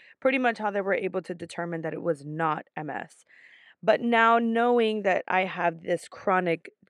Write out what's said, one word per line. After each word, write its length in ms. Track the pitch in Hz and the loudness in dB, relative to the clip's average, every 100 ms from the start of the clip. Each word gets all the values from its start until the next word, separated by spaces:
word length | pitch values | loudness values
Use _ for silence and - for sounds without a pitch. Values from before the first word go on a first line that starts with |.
| - _ | -20 _
pretty 180 | 262 254 | 0 2
much 200 | 247 220 | 0 0
how 120 | 214 | -2
they 120 | 202 | -2
were 120 | 190 | 0
able 280 | 190 185 185 | 0 -2 -6
to 120 | 165 | -6
determine 480 | 175 - - 170 165 | -10 -10 -8 -6 -6
that 120 | 160 | -6
it 100 | - | -6
was 220 | 170 147 139 | -4 -4 -4
not 400 | 156 160 156 - - | -4 -2 -2 -6 -12
M 140 | 151 | -8
S. 360 | 120 - _ _ - - - - - | -8 -10 _ _ -20 -20 -20 -20 -6
But 200 | 175 214 | 0 2
now 360 | 233 233 226 233 | 4 4 6 4
knowing 640 | 233 226 240 240 220 214 | 4 2 4 4 2 0
that 200 | 196 180 - | 0 0 0
I 180 | 185 185 | -2 -2
have 380 | 170 175 165 | 0 -2 -2
this 260 | - 170 - | -4 -4 -4
chronic 640 | - - 185 180 165 - _ _ | -6 0 2 2 -2 -6 _ _